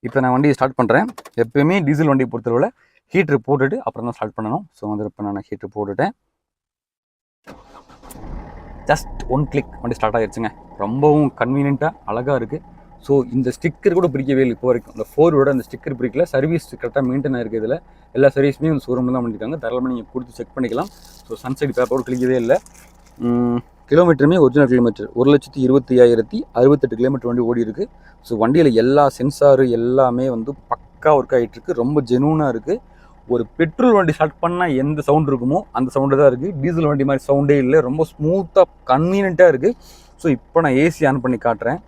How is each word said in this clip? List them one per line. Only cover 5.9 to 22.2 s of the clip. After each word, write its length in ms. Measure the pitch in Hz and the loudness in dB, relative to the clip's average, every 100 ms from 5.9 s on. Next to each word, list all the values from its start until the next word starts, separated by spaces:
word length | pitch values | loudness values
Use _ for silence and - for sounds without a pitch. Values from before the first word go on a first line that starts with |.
| 98 165 - _ _ _ _ _ _ _ _ _ _ _ _ _ - - - _ - - - - - - - - - - | -4 -6 -6 _ _ _ _ _ _ _ _ _ _ _ _ _ -20 -20 -20 _ -20 -20 -20 -16 -16 -16 -20 -20 -20 -4
Just 420 | 143 - - - | -4 -4 -14 -4
one 200 | 127 147 | -4 -2
click 180 | 139 - - | -4 -6 -10
வண்டி 140 | 120 | -8
ஸ்டார்ட் 200 | 120 110 | -4 -2
ஆயிருச்சுங்க. 360 | 113 107 - 110 - - - | -2 -4 -4 -8 -8 -20 -10
ரொம்பவும் 540 | 101 123 151 147 143 - | -6 0 2 2 0 -2
கன்வீனியன்ட்டா 540 | 165 135 143 139 156 - | -4 -2 -2 -2 -4 -6
அழகா 300 | - 107 127 | -8 -6 -4
இருக்கு. 260 | 135 113 113 - - - - | -4 -4 -10 -14 -20 -20 -20
So, 260 | - 139 127 | -2 0 0
இந்த 200 | 120 127 - | -2 -4 -4
ஸ்டிக்கர் 320 | 170 - 202 | -6 -2 0
கூட 140 | 175 175 | 2 0
பிரிக்கவே 360 | 135 135 135 | -2 -2 2
இல்லை 40 | 131 | 2
இப்போ 180 | 113 127 | 0 0
வரைக்கும். 280 | 117 - - | -2 -2 -12
இந்த 120 | 107 - | -10 2
Ford-ஓட 340 | 160 151 139 | 2 4 2
அந்த 140 | 135 113 | 0 -4
ஸ்டிக்கர் 260 | 127 - 131 | -12 -10 -6
பிரிக்கல. 220 | 127 104 | -6 -2
சர்வீஸ் 540 | 170 135 147 165 - - | -2 0 -2 -4 -6 -10
கரெக்டா 260 | 120 139 131 | -6 -4 -2
மெயின்டெயின் 280 | 131 139 131 | -2 -4 -4
ஆயிருக்கு. 240 | 110 110 | -4 -4
இதுல 160 | 110 151 - - _ | -4 -6 -8 -20 _
எல்லா 160 | 127 139 | 2 2
சர்வீஸுமே 380 | 139 139 135 156 | 4 0 0 -2
வந்து 100 | 151 - | -2 -2
ஷோரூம்ல 260 | 127 127 | -4 -2
தான் 140 | 127 120 | -2 -4
பண்ணிருக்காங்க. 320 | 104 107 156 | -6 -8 -8
தாராளமா 300 | 113 127 127 | -6 -4 -4
நீங்க 160 | 123 110 | -6 -8
கொடுத்து 220 | 131 123 | -12 -12
செக் 220 | - 120 - | -14 -14 -6
பண்ணிக்கலாம். 320 | 123 117 196 - - - - | -4 -4 -6 -10 -20 -20 -16
So, 100 | 113 127 | -14 -10
சன்சைடு 240 | 135 143 123 | -6 -4 -2
பேப்பரோட 240 | 123 131 123 | -2 -2 -4
கிழிக்கவே 300 | 127 | -4